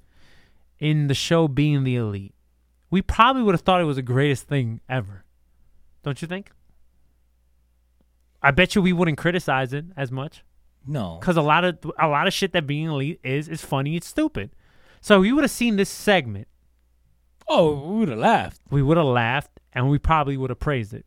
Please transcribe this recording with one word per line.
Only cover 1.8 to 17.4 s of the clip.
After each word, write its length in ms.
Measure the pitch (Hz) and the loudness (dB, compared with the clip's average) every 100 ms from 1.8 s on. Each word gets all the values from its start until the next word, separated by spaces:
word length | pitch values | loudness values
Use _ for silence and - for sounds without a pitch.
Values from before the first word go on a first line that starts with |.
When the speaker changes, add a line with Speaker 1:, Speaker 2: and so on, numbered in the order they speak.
Speaker 1:
the 120 | 131 123 | 0 -2
Elite? 360 | 110 101 98 - _ _ _ _ _ | -2 -6 -10 -18 _ _ _ _ _
We 120 | 185 | -2
probably 420 | - - 233 269 | 0 4 4 4
would 100 | 220 | 2
have 80 | 170 | 2
thought 200 | - 180 | 2 2
it 40 | 165 | 0
was 120 | 135 | -2
the 40 | |
greatest 460 | 123 123 143 135 - | -2 0 0 -2 -4
thing 320 | 139 117 113 - | -4 -4 -6 -6
ever. 360 | 127 101 98 - _ _ _ _ - - _ | -6 -6 -12 -20 _ _ _ _ -20 -20 _
Don't 180 | - 139 | -10 -8
you 60 | 160 | -8
think? 240 | 185 202 _ _ _ _ _ _ _ _ _ _ _ _ _ _ _ _ _ _ _ | -10 -12 _ _ _ _ _ _ _ _ _ _ _ _ _ _ _ _ _ _ _
I 100 | 139 | 2
bet 240 | 139 180 208 | 4 2 2
you 60 | |
we 100 | 185 | 2
wouldn't 240 | 175 175 143 | 2 0 0
criticize 560 | 170 175 - 131 131 | -2 -2 -2 -2 -2
it 120 | 139 165 185 | -6 -10 -8
as 140 | 135 | -8
much. 320 | 131 143 - - _ _ _ 135 | -6 -10 -14 -20 _ _ _ -8
Speaker 2:
No. 320 | 147 95 82 | -6 -6 -4
Speaker 1:
'Cause 160 | 117 165 | 0 2
a 60 | |
lot 220 | 147 156 180 | 2 2 2
of, 140 | 165 151 - | -4 -8 -2
a 100 | 156 | 0
lot 200 | 147 180 | 2 0
of 60 | |
shit 180 | - 196 | -2 -2
that 140 | 175 143 | -2 -4
Being 200 | 147 160 | -4 -4
Elite 300 | 147 139 175 | -4 -4 -6
is, 240 | 127 135 156 | -6 -6 -6
is 160 | 160 - | -10 -6
funny, 300 | 139 139 170 | -4 -2 -6
it's 100 | - | -6
stupid. 440 | - 311 - 101 - _ _ - _ | -4 -2 -4 -10 -14 _ _ -20 _
So 180 | - 202 | 4 6
we 100 | 190 | 6
would 100 | 277 | 2
have 60 | 277 | 0
seen 260 | - 240 202 | 0 0 0
this 120 | 196 | -2
segment. 580 | - - 190 120 101 - _ _ _ _ _ _ _ _ _ | -2 2 2 0 -8 -12 _ _ _ _ _ _ _ _ _